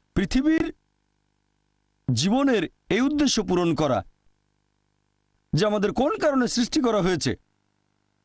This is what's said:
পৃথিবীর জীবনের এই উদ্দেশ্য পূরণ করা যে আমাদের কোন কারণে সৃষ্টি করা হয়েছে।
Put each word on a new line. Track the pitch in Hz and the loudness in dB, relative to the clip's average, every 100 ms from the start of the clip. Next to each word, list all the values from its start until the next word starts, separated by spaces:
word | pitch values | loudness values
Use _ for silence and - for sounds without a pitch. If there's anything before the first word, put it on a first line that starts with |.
| _ | _
পৃথিবীর | - 196 262 294 320 330 - _ _ _ _ _ _ _ _ _ _ _ _ - | -4 0 0 2 0 -2 -8 _ _ _ _ _ _ _ _ _ _ _ _ -4
জীবনের | 117 185 254 277 220 160 _ - | -2 2 2 2 2 -2 _ -4
এই | 202 | 0
উদ্দেশ্য | 269 294 277 226 | 0 2 0 0
পূরণ | 180 180 170 | 0 0 0
করা | 156 147 110 - _ _ _ _ _ _ _ _ _ _ _ _ _ - | 0 0 0 -4 _ _ _ _ _ _ _ _ _ _ _ _ _ -6
যে | 151 208 | -2 0
আমাদের | 208 202 | 0 -2
কোন | - 285 427 | 0 -2 0
কারণে | 311 269 240 | 0 0 0
সৃষ্টি | 233 233 311 | -2 -2 0
করা | 247 214 | 0 0
হয়েছে। | 180 180 123 - _ _ _ _ _ _ _ _ | 0 0 -4 -6 _ _ _ _ _ _ _ _